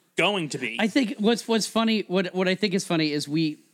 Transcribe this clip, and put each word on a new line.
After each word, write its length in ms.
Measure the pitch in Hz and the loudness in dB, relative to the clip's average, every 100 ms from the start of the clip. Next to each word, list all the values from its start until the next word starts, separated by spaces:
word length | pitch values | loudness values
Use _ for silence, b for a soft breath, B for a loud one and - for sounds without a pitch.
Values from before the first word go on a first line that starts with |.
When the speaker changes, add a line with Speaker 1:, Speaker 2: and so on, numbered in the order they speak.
| _ - | _ -2
Speaker 1:
going 320 | 170 202 156 | 0 0 -4
to 80 | 139 | -6
be. 200 | 123 120 | -6 -2
Speaker 2:
I 80 | 214 | 0
think 280 | 285 233 - | 2 0 0
what's, 300 | 214 233 - | 0 0 0
what's 200 | 226 180 | -2 0
funny, 340 | 220 226 220 180 | 0 2 0 0
what, 260 | 175 185 | -2 -2
what 140 | 185 185 | 0 0
I 80 | 185 | 0
think 180 | 214 | 0
is 120 | 190 - | -2 0
funny 260 | 170 156 | 0 2
is 160 | 147 143 | 0 -2
we 320 | 151 160 151 _ | 0 0 -2 _